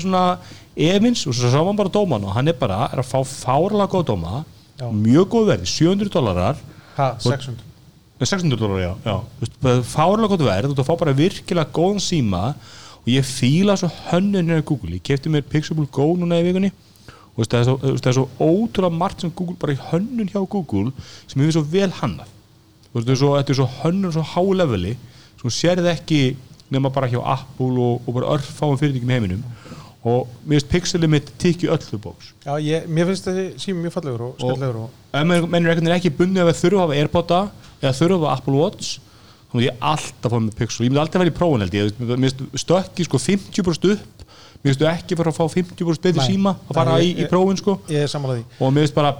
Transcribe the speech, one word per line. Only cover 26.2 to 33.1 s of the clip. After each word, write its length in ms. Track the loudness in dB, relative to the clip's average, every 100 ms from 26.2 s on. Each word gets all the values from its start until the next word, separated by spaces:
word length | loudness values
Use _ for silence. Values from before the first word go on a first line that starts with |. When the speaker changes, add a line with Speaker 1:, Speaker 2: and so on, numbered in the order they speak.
| 2 -2 -12 -20 -4
Speaker 1:
nema 180 | -2 0
bara 200 | 0 -2
hjá 80 | -2
Apple 520 | -2 -4 -4 -4 -2 2
og, 320 | 2 0 -4
og 80 | -4
bara 160 | 0
örfáum 460 | -2 -4 -4 -2 0
fyrirtækjum 320 | 0 0 0
í 60 | 0
heiminum. 260 | 0 -2 -6 -14 -18 -18 -20 -8
Og 260 | 0 0 -2 -8
mér 160 | -2 0
finnst 120 | 2
Pixelið 400 | 0 0 0 2
mitt 180 | 2 0 -2
tikki 300 | 0 0 0
öll 80 | -2
þau 200 | -4 -10
bóks. 280 | -10 -16 -20 -16
Speaker 2:
Já, 120 | -6 -4
ég, 280 | -2 -4 -2
mér 180 | 0
finnst 200 | 0